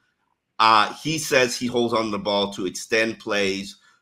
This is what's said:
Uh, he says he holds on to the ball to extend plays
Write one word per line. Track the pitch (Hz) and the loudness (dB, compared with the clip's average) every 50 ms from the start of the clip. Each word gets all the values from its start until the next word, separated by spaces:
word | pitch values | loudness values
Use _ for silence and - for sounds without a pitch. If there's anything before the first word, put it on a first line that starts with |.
| _ _ _ _ _ _ _ _ _ _ _ - | _ _ _ _ _ _ _ _ _ _ _ 2
Uh, | 110 113 113 107 104 - - | 4 6 6 4 4 2 -2
he | - - 147 160 156 | -6 -6 -4 -4 -4
says | - - 143 131 127 120 120 - | -2 0 2 2 2 2 0 -4
he | 127 117 | -6 -4
holds | - 120 120 117 120 | 0 0 0 2 0
on | 113 113 | 0 0
to | 110 | -2
the | 101 101 | -4 -4
ball | 98 104 101 101 101 98 101 | -2 -2 0 0 0 -2 -4
to | - 101 | -6 -6
extend | 90 - - - - 113 110 113 113 107 - | -6 -6 -8 -4 0 0 2 2 0 -2 -6
plays | - 110 104 101 101 95 95 98 98 101 - - _ _ _ _ | -6 -4 -2 0 0 0 -2 -4 -6 -10 -14 -18 _ _ _ _